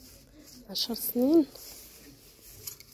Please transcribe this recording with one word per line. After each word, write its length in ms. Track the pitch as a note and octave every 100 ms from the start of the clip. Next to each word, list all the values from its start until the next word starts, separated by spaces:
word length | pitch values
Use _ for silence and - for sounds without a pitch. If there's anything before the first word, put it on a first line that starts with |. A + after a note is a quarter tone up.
| - - - - - B3 -
عشر 240 | F#3 -
سنين. 520 | A3 - A#3+ C4 E4 C4+ - - - - - - - - - - - - - -